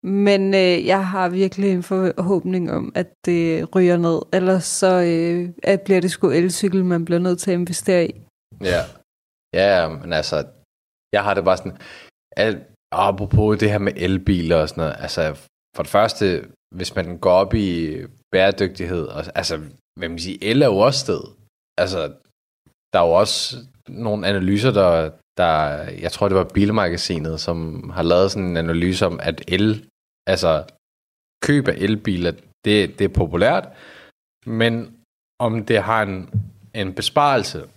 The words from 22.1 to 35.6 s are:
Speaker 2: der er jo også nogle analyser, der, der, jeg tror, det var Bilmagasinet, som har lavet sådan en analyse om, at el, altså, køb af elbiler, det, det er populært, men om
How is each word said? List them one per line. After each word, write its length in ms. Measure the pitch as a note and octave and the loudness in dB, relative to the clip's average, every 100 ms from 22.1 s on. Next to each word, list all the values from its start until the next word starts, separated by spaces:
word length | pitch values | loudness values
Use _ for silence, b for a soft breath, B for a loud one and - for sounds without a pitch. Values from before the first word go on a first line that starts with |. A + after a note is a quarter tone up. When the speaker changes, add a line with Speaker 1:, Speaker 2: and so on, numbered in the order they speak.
| - _ _ _ _ _ _ _ | -10 _ _ _ _ _ _ _
Speaker 2:
der 60 | F#2+ | 2
er 60 | E2+ | 4
jo 60 | |
også 440 | E2+ G#2+ - - B2 - _ - | 4 2 -2 -6 -10 -18 _ -18
nogle 380 | G2 A2+ G#2 F#2 | -8 -4 -2 -2
analyser, 440 | G2+ F#2 G2+ C3 | 0 0 2 2
der, 400 | G#2 F#2 E2 D#2 - _ - | 4 4 4 0 -8 _ -2
der, 160 | F2 D#2 D2+ D2 D2 - | 0 2 0 -4 -10 -8
jeg 80 | E2 | -8
tror, 160 | - G2+ | -2 2
det 80 | F#2+ | 2
var 80 | F2+ | 2
Bilmagasinet, 840 | G2+ G2+ A2 F#2 F2 - E2+ D#2 D#2+ | 0 2 2 0 -2 -4 -4 -4 -6
som 500 | - E2+ D#2+ E2 E2+ | -6 -6 -6 -10 -10
har 120 | F2 | -2
lavet 280 | E2+ F2 G2 | 2 4 2
sådan 180 | G2+ F2+ | 0 -2
en 80 | E2+ | -2
analyse 500 | E2 E2 F2+ F2+ F#2 | -2 0 0 0 -2
om, 140 | F2 | -2
at 220 | E2+ D#2+ - | -6 -6 -4
el, 400 | F#2 G#2+ G#2+ - _ _ _ - | 0 0 0 -8 _ _ _ -4
altså, 380 | F#2 F2 D#2 - _ _ _ _ _ _ _ - | 0 2 0 -4 _ _ _ _ _ _ _ 0
køb 220 | C#3+ B2 | 0 0
af 60 | - | -2
elbiler, 540 | G2 G#2+ - F2+ F2 - _ _ | -2 -2 -2 -2 -2 -4 _ _
det, 340 | G#2+ G#2 F2+ - | 0 2 0 -2
det 60 | |
er 40 | F#2+ - | -2 0
populært, 460 | F2 F2 A2 F3+ - B B B B _ _ _ A#2+ | -2 2 2 2 -4 B B B B _ _ _ -8
men 500 | A2+ A#2 A2+ - - _ _ _ _ | 0 0 0 -8 -20 _ _ _ _
om 240 | A#2+ A2+ | -4 -2